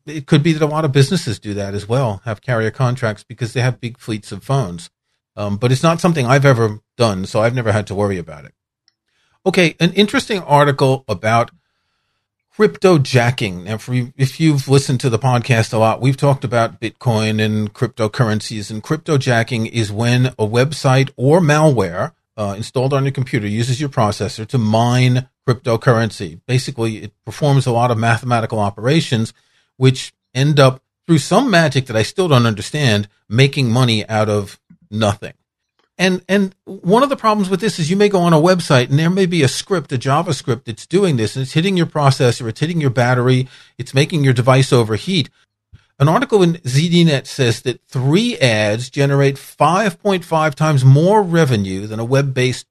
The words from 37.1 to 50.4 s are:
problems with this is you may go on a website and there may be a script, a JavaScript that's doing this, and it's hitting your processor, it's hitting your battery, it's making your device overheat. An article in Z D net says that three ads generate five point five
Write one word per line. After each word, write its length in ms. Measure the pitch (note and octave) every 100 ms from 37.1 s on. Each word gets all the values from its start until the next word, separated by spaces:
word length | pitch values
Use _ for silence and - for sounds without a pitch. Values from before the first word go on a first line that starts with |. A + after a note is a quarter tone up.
| C#4
problems 320 | A3 G#3+ F#3
with 120 | G3
this 180 | A3 -
is 100 | D3+
you 80 | G3
may 120 | G#3
go 120 | -
on 120 | E3+
a 40 | D#3+
website 540 | E3+ F#3 - C3+ B2+
and 80 | C#3
there 120 | E3
may 160 | F#3+ F#3
be 180 | F3
a 40 | C3
script, 440 | - - F#3 C#3+
a 60 | B2+
JavaScript 640 | C3+ D3 E3+ C#3 - A2+
that's 220 | - G#2+ -
doing 300 | F3 F#3+ C3
this, 200 | - C3
and 80 |
it's 80 | C3
hitting 240 | D#3+ F#3+ F#3
your 100 | E3
processor, 640 | D3+ C#3 - B2+ - A#2
it's 100 | -
hitting 220 | D3+ E3+
your 100 | C#3+
battery, 580 | A#2 A#2+ B2+ B2 B2+ B2+ - _ -
it's 160 | B2
making 300 | C3+ - E3
your 80 | C3+
device 400 | B2 A#2+ C3 C3
overheat. 580 | B2+ G#2+ G#2+ - F#3 - _ _ _ _ - _ -
An 80 | C#3+
article 340 | G3 B3+ G#3
in 160 | E3+ E3+ B2+
Z 220 | C3+ F3
D 160 | E3+
net 240 | E3+ C3+ -
says 340 | - A#2+ A2
that 180 | C3 A#2+ _
three 500 | C3+ C3 E3+ A#3+ A#3
ads 520 | C3 G#2+ G#2+ A2+ B2
generate 480 | C#3+ C#3 C#3 C#3 C#3
five 640 | - - D3 F#3 G#3+ -
point 220 | G3+ F#3
five 320 | E3 D#3+